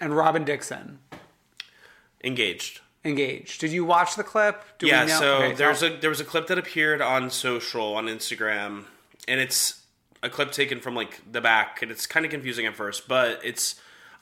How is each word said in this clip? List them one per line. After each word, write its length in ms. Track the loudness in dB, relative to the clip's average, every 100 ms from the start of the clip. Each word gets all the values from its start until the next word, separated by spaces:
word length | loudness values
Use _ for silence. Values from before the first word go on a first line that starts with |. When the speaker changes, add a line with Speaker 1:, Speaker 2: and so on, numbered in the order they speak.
Speaker 1:
and 140 | -2 2
Robin 280 | 4 2
Dixon. 540 | 0 -4 -6 -10 -14 -20 _ -20 -20 _ _ -20 -20 _ -20 -20 _ _
Speaker 2:
Engaged. 560 | -4 0 0 -2 -8 -12 _ _
Speaker 1:
Engaged. 560 | -4 0 -2 -4 -10 -6
Did 120 | -4
you 120 | 0
watch 300 | 4 4 4
the 80 | 0
clip? 400 | -2 2 2 0 -8 0
Do 80 | 4
Speaker 2:
Yeah, 180 | 6
Speaker 1:
we 60 | 6
know? 80 | 4
Speaker 2:
so 160 | 4 4
Speaker 1:
Okay, 160 | 4
Speaker 2:
there's 260 | 4 2 4
Speaker 1:
tell 120 | 0
Speaker 2:
a, 20 | 2
there 120 | -2
was 100 | -2
a 40 |
clip 220 | -2 -2 0
that 120 | -2
appeared 420 | -2 0 2 2
on 280 | 2 2 0
social, 640 | -2 -2 -2 -2 -2 -2 -2
on 100 | -4
Instagram, 800 | -4 -6 -2 -2 -2 -4 -8 -14 -20 _ _ -2
and 140 | -2
it's 420 | 0 0 -2 -4 _ _ _ _
a 80 | -6
clip 220 | -2 -2
taken 280 | 0 -2 -2
from, 140 | -6
like, 260 | -6 -6 -10 -10
the 100 | 0
back, 420 | 4 4 4 -2
and 80 | -8
it's 160 | -6 -2
kinda 220 | -2 -2
confusing 360 | -4 -6 -4
at 120 | -4 -4
first, 320 | -6 -6 -2
but 320 | 2 2 0
it's 320 | -6 -4 -4 -4 -14 -20 -20 -2